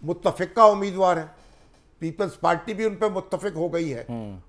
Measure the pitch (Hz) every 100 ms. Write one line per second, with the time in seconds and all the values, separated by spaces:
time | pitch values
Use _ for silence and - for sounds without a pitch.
0 | 151 - 180 175 180 233 214 202 202 185
1 | 185 165 160 - - _ _ _ _ _
2 | 165 160 190 - 170 170 226 202 220 185
3 | 214 190 - 180 202 160 170 165 165 120
4 | 117 117 107 92